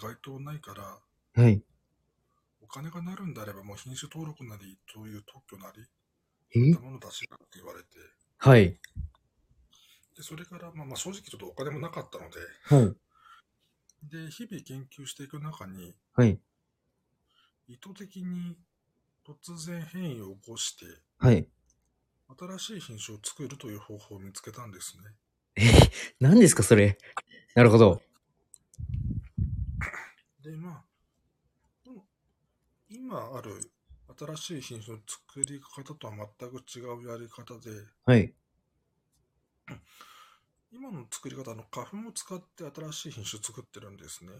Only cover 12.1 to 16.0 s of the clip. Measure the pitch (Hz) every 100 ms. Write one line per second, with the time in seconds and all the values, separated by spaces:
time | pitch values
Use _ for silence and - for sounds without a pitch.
12.1 | - - - - - - 143 101 - _
13.1 | _ - - _ _ _ _ _ _ 147
14.1 | 160 160 - 233 160 - 135 131 - 131
15.1 | - 139 147 151 156 95 95 87 -